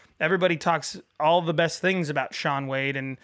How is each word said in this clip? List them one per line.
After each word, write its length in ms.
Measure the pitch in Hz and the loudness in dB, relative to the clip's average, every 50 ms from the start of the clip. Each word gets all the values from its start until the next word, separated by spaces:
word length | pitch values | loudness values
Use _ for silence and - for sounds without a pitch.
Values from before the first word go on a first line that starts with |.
| - _ _ - | -20 _ _ -2
everybody 380 | 156 165 185 180 185 175 170 147 | 0 0 2 2 2 2 2 0
talks 420 | - 175 165 156 - - - - - _ _ - | 0 0 0 0 -2 -6 -10 -12 -16 _ _ 0
all 220 | 147 160 170 180 | 2 4 4 4
the 140 | 165 165 165 | 2 2 2
best 260 | 156 170 156 - - | 2 0 0 0 0
things 300 | - 185 190 185 165 143 | 0 0 2 0 0 -2
about 240 | 147 139 127 - - | -2 -2 -2 -4 -4
Sean 320 | - - 156 139 139 139 | -4 -2 -2 -2 -2 -2
Wade, 280 | 135 135 135 135 139 135 | -2 -2 -2 -2 -2 -2
and, 200 | 135 131 135 131 - | -4 -6 -6 -8 -10